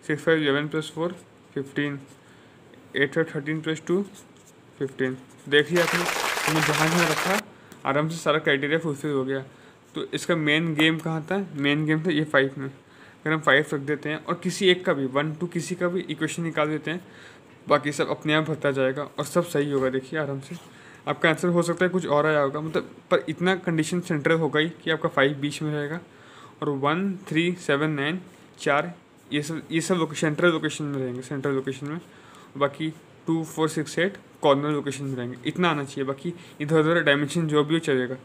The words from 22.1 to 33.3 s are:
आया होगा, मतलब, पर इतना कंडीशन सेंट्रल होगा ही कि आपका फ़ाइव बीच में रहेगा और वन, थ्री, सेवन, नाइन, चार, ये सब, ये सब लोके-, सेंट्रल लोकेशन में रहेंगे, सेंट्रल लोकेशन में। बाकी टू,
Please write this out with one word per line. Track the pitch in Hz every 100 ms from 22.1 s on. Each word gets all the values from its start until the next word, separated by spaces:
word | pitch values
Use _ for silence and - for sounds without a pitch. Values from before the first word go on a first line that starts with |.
| 147 151
आया | 151
होगा, | 139 143
मतलब, | 156 156 - - -
पर | 180 -
इतना | 156 180 190
कंडीशन | 180 160 156 180
सेंट्रल | 175 156 139 165
होगा | 156 147
ही | 160
कि | 156 165
आपका | 156 160
फ़ाइव | 143 139 143
बीच | 147 147
में | 156
रहेगा | 151 143 170 - - - - - -
और | 151
वन, | 139 139 165 196 185 -
थ्री, | 156 170 180 -
सेवन, | 139 156
नाइन, | 147 143 180 - - - -
चार, | 156 143 170 170 _ - -
ये | 147
सब, | 147 160 -
ये | 160
सब | 156 185
लोके-, | 160 147
सेंट्रल | 160 147 175
लोकेशन | 170 156 -
में | 147 139
रहेंगे, | 127 123
सेंट्रल | 127 143 139
लोकेशन | 135 135 135 143
में। | 160 - - - - - 135
बाकी | 139 139 160 151 - -
टू, | -